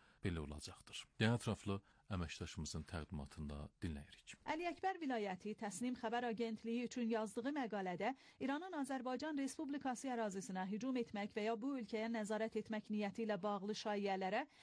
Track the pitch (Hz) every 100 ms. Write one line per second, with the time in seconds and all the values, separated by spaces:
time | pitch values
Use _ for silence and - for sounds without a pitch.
0 | - - 98 82 71 76 - - - -
1 | - - 110 120 - 101 104 98 - -
2 | - 92 85 - 85 - 78 82 76 85
3 | 76 76 71 - 76 73 78 - 85 73
4 | 73 - - - - 311 349 - 381 381
5 | 302 240 202 185 208 214 214 190 247 247
6 | 226 233 247 226 226 214 220 233 240 254
7 | 226 226 214 240 233 294 233 208 185 180
8 | 202 269 - - 262 285 370 330 269 269
9 | 240 254 311 294 269 - 294 285 269 247
10 | 269 240 214 190 185 185 185 208 254 254
11 | 233 202 208 220 214 233 262 269 214 220
12 | 226 233 208 214 220 220 214 214 - 208
13 | 202 196 220 208 208 202 202 214 226 208
14 | 196 190 190 214 294 -